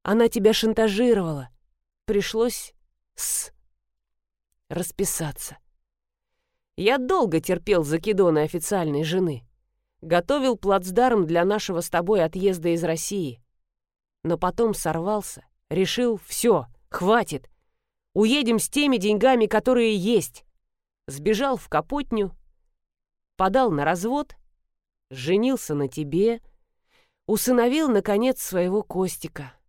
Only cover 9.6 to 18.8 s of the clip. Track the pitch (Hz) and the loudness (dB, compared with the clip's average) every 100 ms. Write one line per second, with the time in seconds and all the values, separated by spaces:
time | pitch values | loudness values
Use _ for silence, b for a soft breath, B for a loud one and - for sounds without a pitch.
9.6 | _ _ _ _ 165 175 175 294 262 220 | _ _ _ _ -2 -2 0 0 0 0
10.6 | 190 196 180 185 254 226 160 165 180 208 | 2 0 2 2 2 2 2 2 2 0
11.6 | - 170 - 170 175 214 160 185 196 180 | -2 -6 -2 -2 0 2 0 0 0 0
12.6 | 170 170 165 160 - 202 151 120 _ _ | -2 -2 -2 -4 -4 -6 -6 -10 _ _
13.6 | _ _ _ _ _ _ 160 165 180 180 | _ _ _ _ _ _ -4 -2 -2 0
14.6 | 233 196 170 160 180 214 - - _ _ | -2 0 -4 -2 -2 -4 -6 -16 _ _
15.6 | _ 165 180 - 247 214 - - 240 175 | _ -2 0 0 0 -2 -6 0 2 2
16.6 | 120 - _ - 180 226 208 151 - _ | 0 -18 _ -4 2 2 2 -8 -12 _
17.6 | _ _ _ _ _ 185 220 285 240 226 | _ _ _ _ _ 0 2 2 2 0
18.6 | - 285 | 0 0